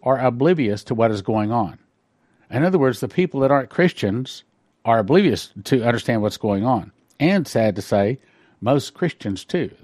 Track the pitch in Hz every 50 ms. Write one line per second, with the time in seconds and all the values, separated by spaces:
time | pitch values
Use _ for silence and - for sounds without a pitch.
0 | - 127 135 123 131 127 120 120 135 165 185 156 131 101 101 104 - - 127 110
1 | 113 113 107 101 95 - 110 107 107 107 113 120 104 82 - - _ _ _ _
2 | _ _ _ _ _ _ _ _ _ _ - 123 156 185 185 170 135 131 120 -
3 | - 117 - - 185 - - 139 135 135 143 139 127 - - - 175 175 - -
4 | - 101 104 123 131 - - - - _ _ _ _ _ _ _ - 113 117 113
5 | 104 95 147 190 208 156 107 85 - - _ 107 98 - 139 127 113 120 120 113
6 | - - 117 110 104 107 - - - 107 101 98 107 127 127 104 85 - - _
7 | _ _ _ - 139 170 202 196 143 - - 120 113 107 92 101 95 - 113 101
8 | 101 107 131 131 _ _ _ _ _ _ _ _ 98 113 139 143 - - - -
9 | 180 165 - - - 110 101 - - - - 180 131 92 - -